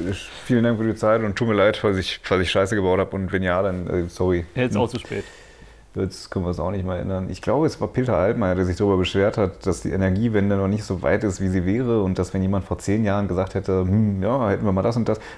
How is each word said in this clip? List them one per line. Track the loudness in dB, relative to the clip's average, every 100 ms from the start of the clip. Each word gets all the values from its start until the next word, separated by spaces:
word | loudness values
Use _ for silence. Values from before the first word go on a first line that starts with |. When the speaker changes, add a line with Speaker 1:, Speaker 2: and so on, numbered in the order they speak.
| -4
Speaker 1:
ich, | -6 -10 -16
vielen | 0 2
Dank | 4 2
für | 0
die |
Zeit | 2 2 2
und | 2
tut | 0 2
mir |
leid, | 4 4 4
falls | 0 0
ich, | -2 -8
falls | 0 0
ich | 2
Scheiße | 2 2 2
gebaut | 2 2
hab | 0
und | -2 -2
wenn | -2
ja, | 0 0
dann, | 0 -2 -2
äh, | -2 -2
sorry. | 0 0 2 -2
Speaker 2:
Jetzt | -4 -2
Speaker 1:
Hm. | 0
Speaker 2:
auch | -2
zu | -4
spät. | -8 -10 -10 -18 -20 -20 -20 -20 -12
Speaker 1:
Jetzt | -6 -6 -6 -8
können | -4 -4
wir |
es | -2
auch | -4
nicht | -4 -4
mehr | -4
ändern. | -4 -4 -6
Ich | -6
glaube, | -2 2 0
es | -2
war | -4
Peter | -2 0 2
Altmaier, | 2 2 0
der | 2
sich | 0 2
darüber | 2 2
beschwert | 2 2 2 2
hat, | -2 -2 -4
dass | -2
die | -4
Energiewende | 0 2 2 2 2 2 2
noch | 0
nicht | -2
so | -4 -2
weit | 0 2
ist, | 0 0
wie | 0
sie | 0 2
wäre | 0 2 2
und | 0 0
dass, | -2
wenn | 0
jemand | 0 -2
vor | -2 -6
zehn | -2 0
Jahren | 2 0 0
gesagt | -2 -2
hätte, | -4 0 0
„Hm, | 2 2 2 0
ja, | 0 0 0
hätten | 0
wir | 0
mal | 2
das | 0 0
und | 0
das“, | -2 -6